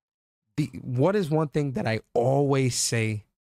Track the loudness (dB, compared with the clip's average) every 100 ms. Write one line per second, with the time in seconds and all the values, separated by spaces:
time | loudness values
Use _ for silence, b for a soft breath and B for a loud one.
0 | _ _ _ _ _ -6 -4 -6 -4 0
1 | 2 2 0 0 0 -2 -2 -2 -2 -4
2 | -4 -2 2 2 2 2 2 0 0 0
3 | 0 -4 -8 _ -20